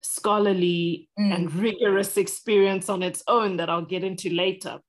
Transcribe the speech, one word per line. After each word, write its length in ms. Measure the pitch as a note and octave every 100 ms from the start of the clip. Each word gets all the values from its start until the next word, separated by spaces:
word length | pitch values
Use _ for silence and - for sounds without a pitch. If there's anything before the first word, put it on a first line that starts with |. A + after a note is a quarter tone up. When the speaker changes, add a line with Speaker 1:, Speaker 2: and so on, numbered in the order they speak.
Speaker 1:
scholarly 1080 | - - - G#3+ G#3 F#3+ F3 F3 E3+ E3+ - -
Speaker 2:
Mm. 160 | G3+ F3
Speaker 1:
and 180 | F3
rigorous 640 | D#3 A3 G3 G#3+ G3 G3+ -
experience 720 | F#3+ - - G#3 G3 G3 F#3+
on 140 | F#3+
its 200 | F#3 G#3+ -
own 300 | A#3 G#3 F3+
that 120 | E3+
I'll 160 | E3+ E3
get 180 | F#3
into 260 | F#3+ F#3 F#3
later. 500 | E3+ F#3 F#3+ D#3 A#2